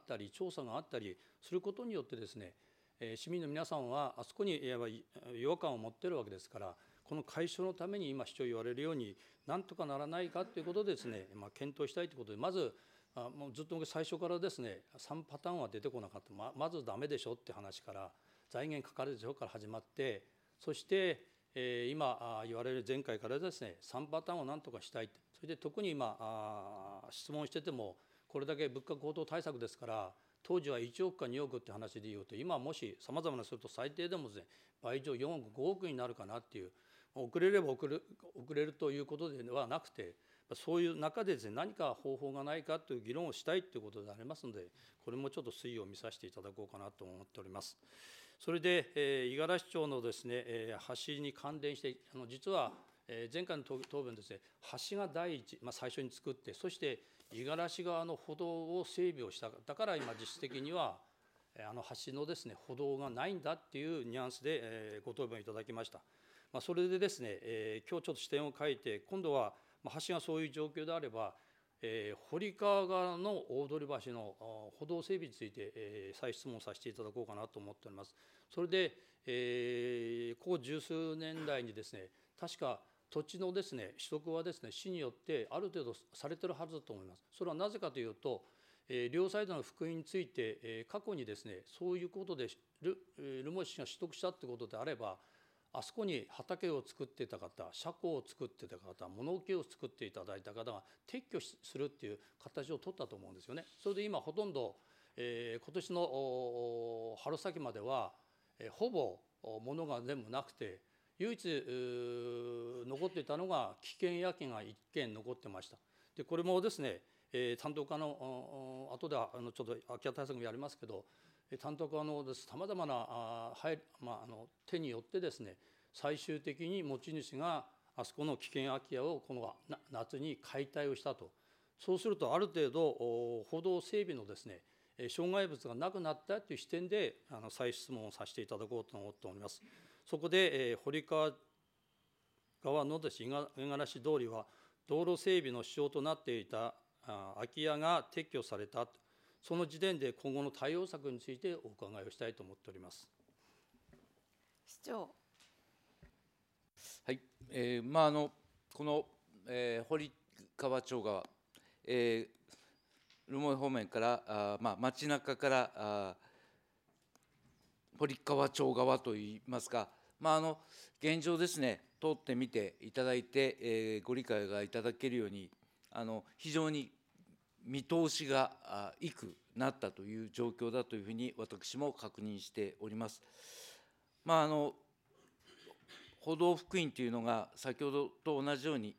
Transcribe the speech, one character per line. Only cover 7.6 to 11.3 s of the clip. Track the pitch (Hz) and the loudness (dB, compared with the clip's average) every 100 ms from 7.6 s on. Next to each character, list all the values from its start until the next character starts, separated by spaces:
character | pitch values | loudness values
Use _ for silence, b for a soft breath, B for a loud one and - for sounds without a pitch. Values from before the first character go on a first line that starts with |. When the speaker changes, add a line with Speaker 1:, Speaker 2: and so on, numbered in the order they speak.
| 185 | -2
Speaker 1:
の | |
た | 165 175 | -2 -4
め | 202 | -2
に | 156 | -2
今 | 135 120 | -2 -4
市 | |
長 | - | -2
言 | 127 113 | 0 0
わ | |
れ | 113 | 0
る | 123 | 0
よ | 156 | 0
う | |
に、 | 151 107 95 B B | 0 -2 -8 B B
な | - 175 | -4 -2
ん | |
と | 190 | -2
か | 180 | -4
な | 156 139 | -2 -2
ら | 147 | -2
な | 170 | -2
い | 175 | 0
か | 175 185 | -2 -2
と | - | -2
い | |
う | |
こ | 175 | 0
と | 185 | 2
で | 202 | 2
で | 147 | 0
す | 120 | -2
ね、 | 110 95 | -6 -6